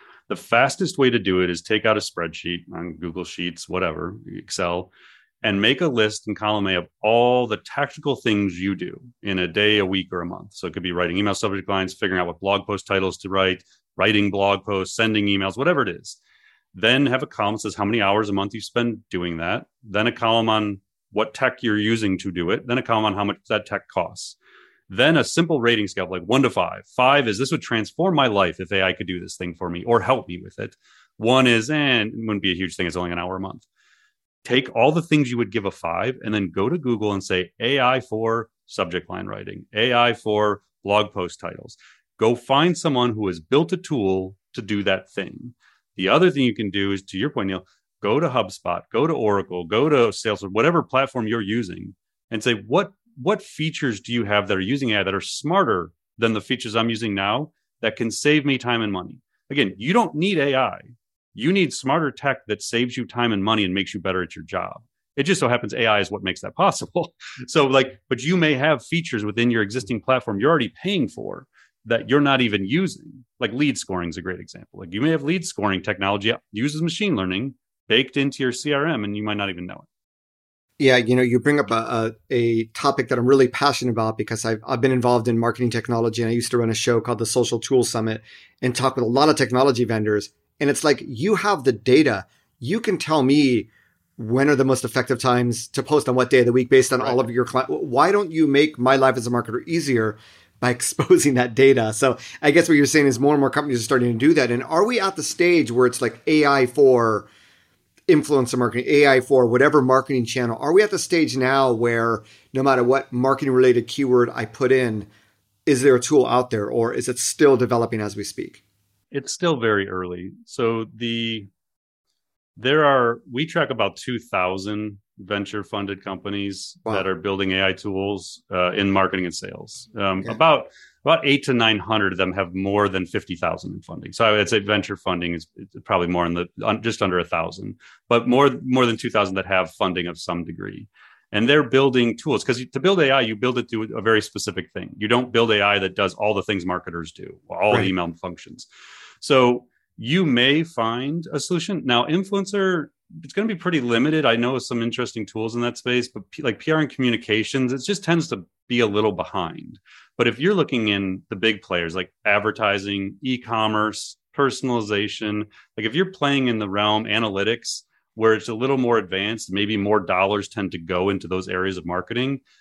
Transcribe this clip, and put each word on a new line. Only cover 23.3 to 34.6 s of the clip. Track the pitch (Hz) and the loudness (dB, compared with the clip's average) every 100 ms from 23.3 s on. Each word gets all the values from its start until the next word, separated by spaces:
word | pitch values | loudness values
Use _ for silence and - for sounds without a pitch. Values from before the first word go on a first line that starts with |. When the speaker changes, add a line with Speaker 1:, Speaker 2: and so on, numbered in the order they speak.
| - - | -6 -4
Speaker 1:
that | 107 - | -4 -4
tech | 101 - | -8 -6
costs. | 92 85 - - - _ - _ _ - | -6 -6 -8 -16 -18 _ -20 _ _ -6
Then | 98 143 160 | 2 4 4
a | |
simple | - 160 170 147 | 2 0 0 2
rating | 117 110 101 | 2 2 0
scale, | 98 92 | -4 -6
like | 92 | -6
one | 85 135 | 0 2
to | 127 | 2
five. | 101 87 50 - - | 0 -2 -6 -6 2
Five | 127 143 117 | 4 4 2
is, | 101 | -2
"This | 135 | -2
would | 160 | -4
transform | - 117 104 - 190 | -2 -4 -2 -2 0
my | 151 127 | 2 2
life | 101 90 - | 2 0 -2
if | 90 | -4
A | 98 | 0
I | 95 | 0
could | 92 87 | -2 -6
do | 90 | -8
this | 87 - | -10 -10
thing | 90 85 | -10 -8
for | 87 | -8
me | 87 117 | -6 0
or | 117 | 2
help | 117 127 - | 2 -2 -4
me | 87 | -14
with | 98 - | -14 -12
it." | 110 _ _ _ _ - | -12 _ _ _ _ -4
One | 110 131 123 | 2 4 4
is, | 117 117 | 2 0
"Eh, | 151 139 120 | -2 0 0
it | 107 | -2
wouldn't | 110 110 101 | -4 -4 -2
be | 95 | -2
a | 90 | -2
huge | 90 - | -4 -4
thing. | 87 | -4
It's | 87 | -4
only | 87 | -4
an | 85 | -6
hour | 90 92 | -6 -6
a | |
month." | 95 - _ _ _ _ _ _ _ _ | -8 -12 _ _ _ _ _ _ _ _
Take | - 120 | -2 0